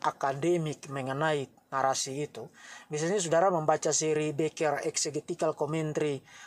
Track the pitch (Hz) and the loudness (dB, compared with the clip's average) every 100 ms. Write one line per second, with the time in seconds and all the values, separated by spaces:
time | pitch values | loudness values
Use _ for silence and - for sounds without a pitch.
0 | - - 139 139 160 175 156 139 - 139 | -4 0 -2 0 2 2 0 -6 -8 -6
1 | 131 135 156 151 131 _ _ 135 135 131 | -4 0 0 0 -4 _ _ 0 2 0
2 | - 135 147 - 117 - - - - 151 | -2 -4 -6 -8 -14 -16 -20 -20 -8 -2
3 | 160 208 170 165 190 175 156 156 160 147 | 0 0 2 4 4 4 2 2 2 2
4 | 156 151 151 147 156 - 156 143 160 - | 2 2 0 0 -2 0 0 0 -2 -2
5 | - 147 - 170 160 147 147 160 156 151 | -2 -4 -6 -2 0 0 -2 0 -2 0
6 | 151 135 - - | 0 -2 -8 -20